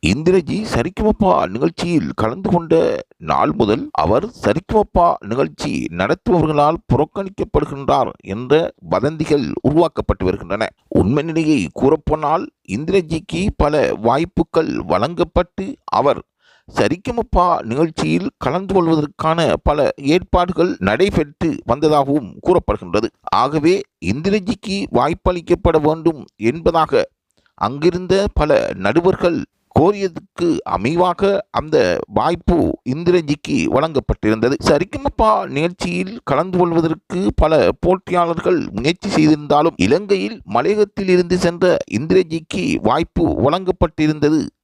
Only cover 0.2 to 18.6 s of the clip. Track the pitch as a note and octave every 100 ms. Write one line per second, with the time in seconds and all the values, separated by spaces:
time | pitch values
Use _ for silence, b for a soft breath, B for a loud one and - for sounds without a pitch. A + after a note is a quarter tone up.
0.2 | D#3+ F#3 C#3+ F#3 A3 - C#3 F#3 G#3+ G#3+
1.2 | G3 E3 - G#3 D#3 - F3 E3+ D2 -
2.2 | A2 C#3+ G3 F3 E3 E3 E3+ - - _
3.2 | D#2+ C#2 A#2 - G#2+ A#2+ D4 - D#2+ A2+
4.2 | G#3 - - B2+ - G#3+ G3+ - E3+ -
5.2 | G2+ A#2 D#3 D3 D3+ C2+ A1+ E2+ G2 E3
6.2 | - F3+ D#3 D3+ D3 E3 _ B2 D#3 G#3
7.2 | G3 G3 F3 - D3+ C#3 C#3 C#3 A#2 -
8.2 | - G2 B2+ D3 - - E2+ F2+ B2+ D#3+
9.2 | D#3 D3 F2 - - D3+ E3 - - G2+
10.2 | F#2 G2 E2+ G2+ A2 _ _ - F#2+ C#3+
11.2 | D#3+ D#3+ D#3 D3 F2 - C3 D#3 - D#3
12.2 | D3+ E3+ - _ - G2+ D#3+ F#3+ D#3+ D#3+
13.2 | - E3 G3+ - D3 D3+ A#2+ - A2 C3+
14.2 | E3+ - E3+ E3 D#3 A1+ - F#2 B2 E3+
15.2 | E3+ - F3 - F#3+ - - - C3+ A#2+
16.2 | - _ b b b - G#2+ E3+ - A#3
17.2 | A3 F#3+ F3+ E3+ A2 B2 E3 - D#3 E3
18.2 | F#3+ _ - D#3+